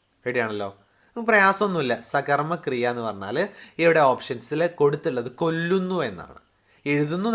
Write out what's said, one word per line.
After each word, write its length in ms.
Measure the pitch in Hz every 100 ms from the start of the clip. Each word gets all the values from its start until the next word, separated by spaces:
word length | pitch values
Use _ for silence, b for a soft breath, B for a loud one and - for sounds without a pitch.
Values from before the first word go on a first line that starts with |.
| _ _ 123
റെഡിയാണല്ലോ? 440 | 123 113 104 98 - b b b
നമുക്ക് 180 | 240 226
പ്രയാസമൊന്നുമില്ല. 640 | 214 196 196 202 170 131 113 -
സകർമ്മക്രിയ 800 | 143 139 143 156 170 151 123 120
എന്ന് 100 | 120 113
പറഞ്ഞാൽ 300 | 98 98 131 196 B B B
ഇവിടെ 180 | 170 160 139
ഓപ്ഷൻസിൽ 500 | 120 - 120 - 156 170 170
കൊടുത്തുള്ളത് 480 | 143 147 160 127 120 120
കൊല്ലുന്നു 560 | 165 165 170 190 185 180 123
എന്നാണ്. 300 | 87 - - _ _ b b 143
എഴുതുന്നു, 380 | 147 147 175 220